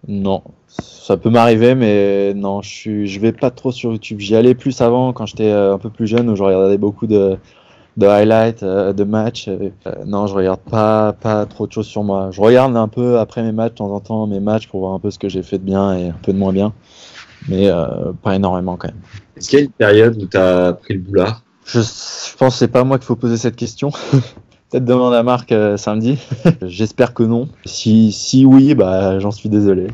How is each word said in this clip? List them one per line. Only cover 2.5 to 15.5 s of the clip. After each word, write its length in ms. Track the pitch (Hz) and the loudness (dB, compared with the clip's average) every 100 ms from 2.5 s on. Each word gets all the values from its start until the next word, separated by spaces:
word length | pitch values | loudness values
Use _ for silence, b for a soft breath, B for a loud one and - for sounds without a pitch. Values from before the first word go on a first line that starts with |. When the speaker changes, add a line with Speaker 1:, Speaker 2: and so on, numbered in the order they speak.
| 98 | -6
Speaker 1:
je 60 | 101 | -8
suis, 380 | - 110 104 101 | -14 -8 -6 -6
je 100 | 98 | -2
vais 140 | 110 | -2
pas 180 | 113 135 | 0 -4
trop 220 | 127 131 | -2 -8
sur 180 | 127 120 | -6 -6
YouTube. 300 | 113 - 107 | -6 -8 -12
J'y 160 | 101 110 | 0 4
allais 180 | 123 | 4
plus 260 | 127 139 127 | 4 -2 0
avant 320 | 117 123 127 | 0 2 0
quand 140 | 123 107 | -4 -10
j'étais, 240 | - 107 | -4 0
euh, 240 | 104 98 | 2 2
un 40 | 98 | 0
peu 120 | 107 | -6
plus 160 | 104 110 | -6 -2
jeune 240 | 113 120 | 0 0
où 60 | 104 | 0
je 80 | |
regardais 340 | 98 92 95 101 | 2 2 2 2
beaucoup 300 | 104 101 113 | -2 -4 0
de... 280 | 104 98 95 b b b b b - | 2 2 -2 b b b b b 2
de 100 | 98 | 4
highlights, 560 | 104 107 110 113 113 | 6 4 4 2 -2
euh, 300 | 98 95 98 | -4 -2 -2
de 100 | 98 | -2
matchs. 460 | 101 110 110 117 - | -2 -2 -2 -6 -10
Euh, 200 | 95 98 92 95 95 98 | -8 -8 -10 -14 -12 -8
non, 220 | 101 104 | -4 -4
je 60 | |
regarde 260 | 98 95 92 | -2 -2 -2
pas, 520 | - 113 107 107 107 | -4 0 2 2 0
pas 320 | 101 110 107 | -4 -4 -4
trop 220 | 104 - 104 | -4 -6 -8
de 60 | |
choses 140 | - 107 | -8 -8
sur 180 | - | -6
moi. 240 | 104 98 95 | -4 -4 -6
Je 100 | 92 | 2
regarde 360 | 104 123 135 120 | 4 6 4 2
un 100 | 110 | -2
peu 320 | 107 123 120 | -2 0 0
après 240 | 104 - | 0 -4
mes 80 | 113 | -4
matchs, 220 | 110 113 | -2 -4
de 60 | 113 | -4
temps 120 | 104 | -8
en 80 | 101 | -8
temps, 300 | 101 110 107 | -6 -6 -4
mes 100 | 98 | -4
matchs 300 | 101 110 - | -2 -2 -4
pour 100 | 98 | -8
voir 140 | 95 | -6
un 80 | 95 | -4
peu 100 | 104 | -6
ce 80 | - | -6
que 100 | 101 | -8
j'ai 140 | 92 | -6
fait 160 | 90 | -6